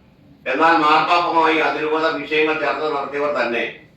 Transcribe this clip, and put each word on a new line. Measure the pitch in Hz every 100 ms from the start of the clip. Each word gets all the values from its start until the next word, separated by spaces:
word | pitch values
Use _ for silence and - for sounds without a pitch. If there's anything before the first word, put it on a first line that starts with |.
| _ _ - - 127
എന്നാൽ | 135 160 165
മാർപ്പാപ്പയുമായി | 151 156 - 175 - 165 160 160
അതിരൂപത | 143 147 151 156 156 147
വിഷയങ്ങൾ | 147 156 156
ചർച്ച | 156 143 -
നടത്തിയവർ | 151 143 131 143 147 135
തന്നെ | 117 117 113 - -